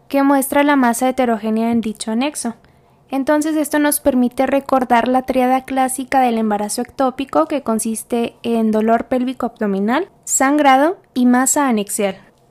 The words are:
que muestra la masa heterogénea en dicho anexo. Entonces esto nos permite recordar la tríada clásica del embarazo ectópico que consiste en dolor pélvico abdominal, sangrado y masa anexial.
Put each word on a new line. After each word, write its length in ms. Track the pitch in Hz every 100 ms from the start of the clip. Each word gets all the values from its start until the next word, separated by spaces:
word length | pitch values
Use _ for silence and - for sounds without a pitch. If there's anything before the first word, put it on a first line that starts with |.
| -
que 160 | 277
muestra 400 | 277 277 262 285
la 120 | 294 285
masa 320 | 240 233 262
heterogénea 640 | 254 254 220 220 220 226
en 80 | 233
dicho 320 | 220 214 -
anexo. 420 | 226 285 294 240 - _ _ _ _ -
Entonces 480 | 262 269 302 311 311
esto 220 | 294 302
nos 220 | 294 -
permite 460 | 285 262 247 - 262
recordar 600 | 277 262 269 262 233 233
la 140 | 254
tríada 400 | 254 254 247 262
clásica 560 | 262 269 262 262 254 269
del 160 | 247 226
embarazo 460 | 220 208 208 247
ectópico 640 | 240 - 262 254 269 294 320
que 160 | 285
consiste 720 | 254 220 226 220 - 240 233 -
en 280 | 240 233 220
dolor 360 | 214 220 233 233
pélvico 400 | 254 254 254 233
abdominal, 640 | - 214 190 208 269 392 _
sangrado 760 | - - 269 294 285 262 302 403 _
y 100 | 262
masa 440 | 247 247 262 302 277
anexial. 480 | 214 202 - 202 190 - _ _